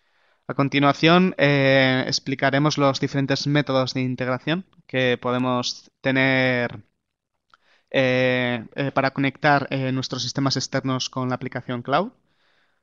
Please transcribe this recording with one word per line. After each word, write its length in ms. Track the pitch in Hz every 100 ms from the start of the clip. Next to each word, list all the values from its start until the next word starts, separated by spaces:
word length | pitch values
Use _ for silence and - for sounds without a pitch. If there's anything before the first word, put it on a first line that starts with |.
| _ _ _ _ -
A 60 |
continuación, 840 | 135 139 143 143 139 156 175 185 -
eh, 680 | 143 143 135 135 131 131 131
explicaremos 720 | 123 - 127 139 135 151 147
los 240 | 139 131
diferentes 460 | 139 139 139 - 143
métodos 480 | 147 143 131 127
de 80 | 135
integración 640 | 127 127 127 127 - 170 - _ _
que 300 | 131 127 120
podemos 760 | 123 123 127 123 123 - - _
tener, 800 | 135 131 131 131 127 123 120 - - _ _ _ _ _ _ _ _ _ _
eh, 760 | 135 131 127 127 127 123 120 -
eh, 160 | - 139
para 200 | 135 135
conectar, 540 | - 139 - 151 143 135
eh, 200 | 135 131
nuestros 320 | 131 127 127
sistemas 360 | 120 - 139 131
externos 500 | - 135 127 131 -
con 220 | - 127
la 60 | 123
aplicación 440 | 127 127 - 123
cloud. 320 | 120 143 208 - _ _ _ _ _ _